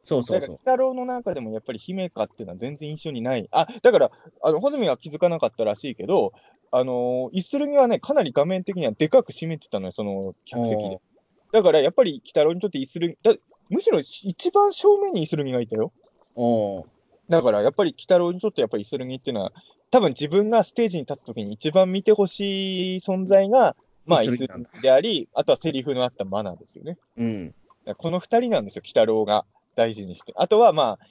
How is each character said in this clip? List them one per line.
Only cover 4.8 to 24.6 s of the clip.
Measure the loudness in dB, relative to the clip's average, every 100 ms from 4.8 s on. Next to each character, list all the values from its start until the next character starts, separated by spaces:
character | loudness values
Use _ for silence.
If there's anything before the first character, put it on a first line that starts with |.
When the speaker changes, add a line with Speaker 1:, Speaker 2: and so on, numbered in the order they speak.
| -2
Speaker 2:
が | -2
気 | -6
づ | -2
か | 0
な | 0
か | -2
っ | 0
た |
ら | -2 -2
し | -8
い |
け | -8 0
ど、 | 0 0 -4 _ _ _
あ | -2
の | 0 -2 -2 -4 -4
ー、 | -6
イ |
ス | -4 -4
ル | 0
ギ | 2
は | 4
ね、 | 2
か | 0
な | 0
り | 0
画 | 0
面 | 0 -2
的 | -4 -4
に |
は | -4
で | -2 2
か | 2
く | 2
占 | -4 -8
め | -8
て | _
た | -8
の | -8
よ、 |
そ | -8
の | -6 -6 -8 -12
客 | -10 -6 -2
席 | -2
で。 | -4
Speaker 1:
お | -10
ー。 | _ _ _ _ _
Speaker 2:
だ | 4
か | 6
ら、 | 6
や | 4
っ |
ぱ | 2
り | 2
鬼 | -2 -2
太 | 2
郎 | 2
に | 2
と | -4
っ |
て | -6
イ |
ス | -8 -4
ル | -6
ギ、 | 0
だ-、 | 0 0 _ _ -6
む | -2
し | 0
ろ | 0
一 | -2 -10 -10 -6 0
番 | 2 2
正 | 2 4 4
面 | 2
に | -2
イ | -4
ス | -4
ル |
ギ | -2
が | -4
い | -2
た | -4
よ。 | -4 -6 _ _ _ -4
Speaker 1:
お | 0 0 0 -6
ー。 | -12 _ _ _ 0
Speaker 2:
だ | 2
か | 4
ら、 | 2
や | 2
っ |
ぱ | 2
り | -2
鬼 | -2
太 | 2 2
郎 | 2
に | -2
と | -4
っ |
て | -2
や | -2
っ |
ぱ | -4
り |
イ |
ス | -6 -8
ル | -8
ギ | -10
っ |
て | -6
い |
う | -6
の |
は、 | -6 -10 _ _ _
多 | 2
分 | 2
自 | -2 -2
分 | 0 2
が | 0
ス | 0
テ | -2 -2
ー |
ジ | -2
に | -8
立 | -10
つ |
時 | -12 -12
に | -10
一 | -8 0
番 | 2 2
見 | 2
て | 2
ほ | 2 2
し | -4 -6 -6 -4 -4 -4 -6
い |
存 | -4 -4
在 | 4 4 4
が、 | 4 2 0 _ _
ま | 0 2
あ、 |
Speaker 1:
イ | 2
ス |
ル | -2
ギ | -6
な |
ん | -8